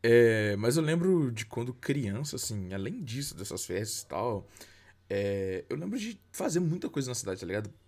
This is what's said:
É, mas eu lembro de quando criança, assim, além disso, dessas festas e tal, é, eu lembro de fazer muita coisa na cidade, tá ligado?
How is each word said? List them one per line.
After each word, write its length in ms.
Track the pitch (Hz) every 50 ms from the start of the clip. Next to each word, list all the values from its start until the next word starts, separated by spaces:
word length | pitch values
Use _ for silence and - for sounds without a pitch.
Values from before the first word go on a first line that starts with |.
É, 540 | - 117 117 120 120 113 113 110 107 104 104
mas 220 | 101 107 120 131 165
eu 40 |
lembro 480 | 160 151 160 170 170 190 185 170 151 127
de 160 | 113 107 110
quando 280 | - - 120 117 123 123
criança, 640 | - - - 139 147 127 101 98 113 151 147 - 123
assim, 360 | - - 113 104 92 90 95
além 300 | 98 98 120 202 254 180
disso, 320 | - 113 135 139 139 -
dessas 300 | 78 98 - - 92 -
festas 380 | - 90 95 110 107 - - -
e 40 | -
tal, 400 | 69 85 107 123 110 98 - - - - - - - - - - - _ _ _
é, 560 | 101 101 101 101 101 98 95 95 92 95 - _
eu 80 | -
lembro 240 | 143 165 190 214 254
de 180 | 208 226 220 - _ _
fazer 300 | - - 190 - 165 175
muita 280 | 180 160 160 175 - 277
coisa 200 | - 147 135 123
na 60 | 123
cidade, 260 | - - 101 95 92
tá 40 | -
ligado? 240 | 85 95 104 107 104 - _ _